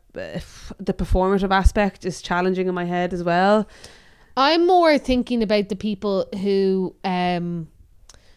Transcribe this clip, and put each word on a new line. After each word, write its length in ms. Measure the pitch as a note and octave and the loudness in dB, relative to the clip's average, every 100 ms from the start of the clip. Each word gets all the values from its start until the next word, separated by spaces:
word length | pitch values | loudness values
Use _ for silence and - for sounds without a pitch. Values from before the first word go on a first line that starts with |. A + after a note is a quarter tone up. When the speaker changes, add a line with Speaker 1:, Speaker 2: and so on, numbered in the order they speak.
| _ | _
Speaker 1:
uh, 240 | - F2 D#3+ - - - - | -14 -12 -12 -12 -16 -18 -10
the 140 | G3 | -6
performative 580 | - F#3 F#3 F#3 G3 F#3+ | -4 0 0 2 2 2
aspect 540 | G3 F#3+ G#3+ G3+ - | 4 4 4 0 -2
is 160 | F3+ - | -10 -8
challenging 480 | - F3 F#3 F#3 F#3 | -4 -2 0 0 -2
in 40 | |
my 120 | F3+ | -4
head 280 | F3 F3 F3+ | -4 -2 -4
as 100 | F3+ | -4
well. 440 | E3+ F3 G3 G#3+ G3+ - - - - _ _ B3+ | 0 2 4 4 0 -10 -20 -20 -20 _ _ 0
Speaker 2:
I'm 280 | C#4 E4+ | 2 4
more 320 | F4 F4+ E4 C#4+ | 4 4 4 2
thinking 460 | - B3+ - A#3+ | 2 -2 -2 -2
about 240 | G#3 G#3 G3+ | 0 0 0
the 80 | |
people 500 | G3 G#3+ G3 G#3 F#3+ E3+ G3 | -4 -6 -4 -2 -2 -4 -4
who, 540 | G3+ G3 F#3+ F#3+ F#3 - | -2 0 2 0 -2 -6
um, 640 | F#3+ F3+ F3+ F3 F3 E3+ D#3+ _ _ _ - - _ | -4 -2 -2 -2 -4 -8 -10 _ _ _ -20 -20 _